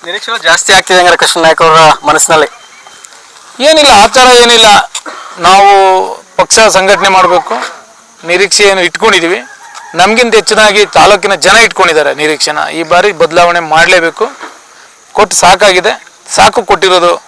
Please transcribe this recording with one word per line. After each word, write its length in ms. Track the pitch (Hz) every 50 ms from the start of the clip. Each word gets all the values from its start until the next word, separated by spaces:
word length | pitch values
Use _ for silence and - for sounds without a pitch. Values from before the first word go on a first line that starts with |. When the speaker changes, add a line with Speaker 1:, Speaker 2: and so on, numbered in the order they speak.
| -
Speaker 1:
ನಿರೀಕ್ಷೆಗಳು 360 | 170 180 202 - - 233 233 170 165
ಜಾಸ್ತಿ 220 | 165 175 - - 196
ಆಗ್ತಿದೆ 220 | 185 185 - 185 180
ಹಂಗಾರೆ 180 | 180 180 170 -
ಕೃಷ್ಣ 180 | 165 151 - 170 165
ನಾಯಕ್ 180 | 165 160 - 170
ಅವರ 120 | 160 156 160 160 156 147 - - 147
ಮನಸ್ಸಿನಲ್ಲಿ? 400 | 151 156 - - 165 156 143 - - - - - - - - - - - - - - - - - - - - - - - 254 302
Speaker 2:
ಏನಿಲ್ಲ, 240 | 320 311 294 277 240 202
ಆ 20 | 208 220 -
ಥರ 100 | 262 254 254 247 240
ಏನಿಲ್ಲ. 260 | 240 233 240 226 220 214 202 190 - - - - - - - - - - - 180 170
ನಾವು 240 | 175 190 196 196 202 202 196 196 190 185 185 190 185 - - - _ _ -
ಪಕ್ಷ 180 | 180 - - 226 226 208 180
ಸಂಘಟನೆ 340 | 190 190 190 208 185 190 196 190
ಮಾಡಬೇಕು, 380 | 185 180 175 180 170 - - 220 247 - - - - - _ _ - _ _ _ _ 165 165
ನಿರೀಕ್ಷೆ 340 | 175 180 202 185 - - 208 196
ಏನು 120 | 196 190 175 170
ಇಟ್ಕೊಂಡಿದ್ದೀವಿ. 520 | - - 208 220 196 180 165 165 185 233 247 - - - - - - - - - - 165
ನಮಗಿಂತ 340 | 180 196 220 226 247 233 220 220
ಹೆಚ್ಚಿನಾಗಿ 420 | 202 - 214 208 214 214 196 208 208 - - 156
ತಾಲೂಕಿನ 360 | 160 185 208 190 185 196 196 160 143
ಜನ 100 | 185 196 226 226
ಇಟ್ಕೊಂಡಿದ್ದಾರೆ 460 | 208 - - 190 175 160 156 147 139 135 139
ನಿರೀಕ್ಷೆನ. 400 | 151 151 156 139 - 151 151 151 151 151 151 160
ಈ 40 | 165 156
ಬಾರಿ 180 | 175 175 185 208 190 151
ಬದಲಾವಣೆ 380 | 170 156 156 180 175 175 175 175 165 156 156
ಮಾಡಲೇಬೇಕು, 520 | 160 170 175 185 180 165 165 156 - 214 269 269 - - - - - - - - - - - _ _ _ _ -
ಕೊಟ್ಟು 180 | - 214 202 - -
ಸಾಕಾಗಿದೆ, 520 | 196 175 - 185 214 202 180 180 175 214 - - - - _ _ _ - -
ಸಾಕು 240 | 196 190 214 202 247 202 -
ಕೊಟ್ಟಿರೋದು 420 | 202 170 190 190 180 180 170 175 170 - -